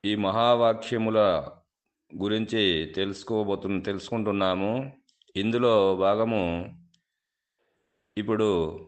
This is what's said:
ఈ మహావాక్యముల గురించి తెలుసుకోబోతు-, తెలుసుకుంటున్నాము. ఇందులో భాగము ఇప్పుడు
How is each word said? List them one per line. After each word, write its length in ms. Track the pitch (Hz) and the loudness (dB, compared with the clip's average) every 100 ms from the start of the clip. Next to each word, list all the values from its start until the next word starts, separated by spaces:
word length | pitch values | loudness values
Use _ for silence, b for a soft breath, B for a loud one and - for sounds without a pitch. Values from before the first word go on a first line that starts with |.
ఈ 100 | 101 | -2
మహావాక్యముల 1300 | 107 98 107 120 120 117 113 - 120 110 110 101 82 - - _ _ _ _ _ 85 | -2 0 2 2 4 4 0 -4 -2 0 2 4 2 -4 -16 _ _ _ _ _ -6
గురించి 720 | 98 107 110 117 98 82 80 85 | -2 -2 0 2 2 2 -2 -4
తెలుసుకోబోతు-, 840 | 98 98 - 110 101 98 98 95 | -4 -6 -4 -2 -2 -2 -2 -4
తెలుసుకుంటున్నాము. 1120 | 98 98 - 117 107 101 95 92 98 123 139 - _ _ _ 95 | -4 -8 -6 -4 -2 0 0 0 -2 -4 -6 -14 _ _ _ -4
ఇందులో 600 | 107 117 123 110 98 92 | -2 2 4 4 4 2
భాగము 800 | 95 107 113 110 87 85 90 - - _ _ _ _ _ _ _ _ _ _ _ _ - | 2 2 0 0 0 -2 -6 -14 -20 _ _ _ _ _ _ _ _ _ _ _ _ -8
ఇప్పుడు 600 | 104 110 107 90 80 - | -2 2 2 2 0 -4